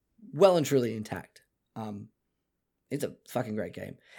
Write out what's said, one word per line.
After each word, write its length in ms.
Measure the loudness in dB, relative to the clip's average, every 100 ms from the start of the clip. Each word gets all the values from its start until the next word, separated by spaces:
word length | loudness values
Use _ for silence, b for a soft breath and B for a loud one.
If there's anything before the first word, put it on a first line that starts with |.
| _ _ -10
well 240 | 6 6 6
and 80 |
truly 320 | 4 2 2 -2
intact. 460 | -8 -10 -10 -20 _ _ _ -12
Um, 320 | -10 -12 -16 _ _ _ _ _ _ _ _
it's 140 | -6
a 100 | -6 -8 -6
fucking 280 | -6 -4 -6
great 160 | -6
game. 240 | -10 -12 -14 B